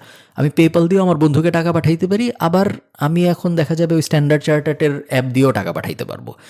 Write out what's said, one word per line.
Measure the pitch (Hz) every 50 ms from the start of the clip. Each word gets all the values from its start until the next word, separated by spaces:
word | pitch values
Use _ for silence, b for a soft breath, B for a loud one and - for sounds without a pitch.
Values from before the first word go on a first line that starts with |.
| B B B B B B B
আমি | - 139 151 -
PayPal | - 165 160 165 170 170
দিয়েও | 170 196 196 185
আমার | 180 170
বন্ধুকে | 147 156 151 139 156 160 175
টাকা | 170 165 165 170 165
পাঠাইতে | 160 143 156 170 165 190
পারি, | 180 202 214 240 233 - -
আবার | 165 165 175 185 202 202 - - _ _ _ -
আমি | 147 147 165 175 175
এখন | 175 165 - - 180 170
দেখা | 165 151 - 165
যাবে | 160 170 160 165
ওই | 160
স্ট্যান্ডার্ড | 147 - 160 151 147 143 151 143 -
চার্টার্ডের | 160 151 151 143 160 143 - 160 147 139 143 - -
অ্যাপ | 139 131 127
দিয়েও | 131 120 131 135 131
টাকা | 113 104 92 85 78
পাঠাইতে | 78 - - 78 - -
পারবো। | - - - - - - B B